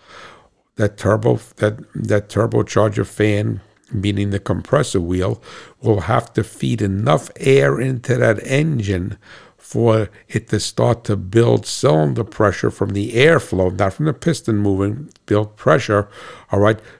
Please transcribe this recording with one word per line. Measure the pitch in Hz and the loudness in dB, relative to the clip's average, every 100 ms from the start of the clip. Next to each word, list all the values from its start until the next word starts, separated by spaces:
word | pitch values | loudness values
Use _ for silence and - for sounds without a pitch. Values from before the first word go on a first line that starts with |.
| _ - - - _ _ _ - | _ -20 -20 -20 _ _ _ -4
that | 104 - | -4 -2
turbo, | 98 107 120 117 - - | 0 2 2 0 -4 -2
that, | 107 110 - | -2 -2 -12
that | 98 110 107 - | -8 -2 -2 0
turbocharger | 101 113 113 104 104 107 101 101 | -2 0 0 0 2 0 0 -4
fan, | - 107 104 107 104 - _ - | 0 0 2 -2 -6 -12 _ -8
meaning | 101 101 101 101 | -4 -2 0 -2
the | 101 | -4
compressor | - 92 - 143 143 98 | -4 -4 0 0 0 -2
wheel, | 85 92 95 113 - - - - | -2 -2 -2 -4 -10 -20 -20 -6
will | 113 104 | 0 0
have | - 123 - | 2 -2 -2
to | - | -6
feed | 107 - 135 117 | -6 -4 -4 -2
enough | 101 98 117 151 - - | -2 -2 0 0 -2 -4
air | 135 135 139 135 | 2 4 4 0
into | 131 127 123 120 | -2 -4 -2 0
that | 117 101 - | 2 0 0
engine | 135 160 135 101 92 95 107 - - - _ | 0 0 -2 -2 -4 -4 -10 -18 -20 -20 _
for | - 107 113 110 104 - - | -8 0 2 2 0 -10 -6
it | 113 - | -6 -2
to | 107 | -4
start | - - 120 117 - | -4 0 0 0 -2
to | 101 | -4
build | 92 113 117 117 - | 0 2 4 2 0
cylinder | - 131 156 151 123 90 | -2 2 2 2 -2 -6
pressure | - 104 90 113 | 0 0 2 -4
from | - 101 | -2 -4
the | 98 104 | -4 -2
airflow, | 113 147 160 - 92 92 95 | 2 4 4 0 0 0 0
not | 98 | -2
from | - 156 | -2 -4
the | |
piston | - - 147 - 107 | -2 -2 -2 -2 0
moving, | 101 95 98 117 151 _ - | 0 0 -2 -4 -12 _ -2
build | 104 107 - | 0 -2 -4
pressure, | - 151 - 104 101 - - - - | 2 2 2 0 0 -10 -20 -18 -4
all | 98 | 2
right? | 104 107 - - | 2 2 -6 -20